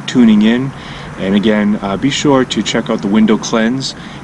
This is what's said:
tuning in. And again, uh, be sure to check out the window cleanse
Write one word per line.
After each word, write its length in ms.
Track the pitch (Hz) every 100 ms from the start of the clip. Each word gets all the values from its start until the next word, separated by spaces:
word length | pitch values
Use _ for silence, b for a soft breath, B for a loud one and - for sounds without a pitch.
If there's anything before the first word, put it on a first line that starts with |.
| -
tuning 360 | 127 117 107
in. 280 | 107 120 135 - B B B B
And 180 | 95 101
again, 420 | 104 107 104 104
uh, 160 | 101 98
be 120 | 135
sure 360 | 139 156 135 123
to 180 | -
check 260 | 101 117 110
out 120 | 110
the 80 | 101
window 280 | 107 110 107
cleanse 560 | - 117 113 131 127 - B B